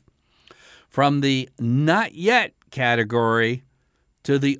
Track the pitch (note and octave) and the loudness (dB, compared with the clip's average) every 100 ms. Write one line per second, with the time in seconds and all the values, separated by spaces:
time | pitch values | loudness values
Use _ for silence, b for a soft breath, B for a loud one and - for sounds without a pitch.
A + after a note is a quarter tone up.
0 | _ _ b b b b b b b - | _ _ b b b b b b b -2
1 | C#3+ C#3+ C#3 C3 B2 - A#2 B2+ D3+ F#3 | 0 2 0 -2 -4 -6 -2 0 2 0
2 | A3 D3+ F#3 A#3+ G3 - _ - B2+ A#2+ | -2 -4 0 0 0 -8 _ -4 0 0
3 | G#2+ A#2 A2+ A2+ A2+ B2+ - _ _ _ | 0 0 0 2 0 -4 -10 _ _ _
4 | _ _ - C#3 C#3 C#3 | _ _ -2 0 0 -2